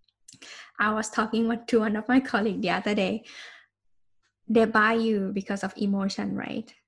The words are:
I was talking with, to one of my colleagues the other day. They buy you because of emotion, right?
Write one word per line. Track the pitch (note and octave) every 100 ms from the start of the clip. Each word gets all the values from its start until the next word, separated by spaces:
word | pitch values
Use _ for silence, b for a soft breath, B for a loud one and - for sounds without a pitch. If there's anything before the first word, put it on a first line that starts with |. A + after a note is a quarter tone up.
| _ _ - - B B B -
I | G#3+
was | G#3+ G#3+
talking | - A3 A3 A3+
with, | A#3 -
to | A#3
one | G#3+ G#3+
of | G#3+
my | B3+
colleagues | C4 - A3 F#3
the | F#3+
other | F3+ G#3
day. | G#3 F#3+ G#3+ - B B B B _ _ _ _ _ _ _ -
They | A3+ A3
buy | A3 G#3+
you | A3+ A3+ G#3 F#3+
because | G3+ G3 G3+
of | F#3+ -
emotion, | G#3 G3 G3 - G3+ G3
right? | - - A3+ -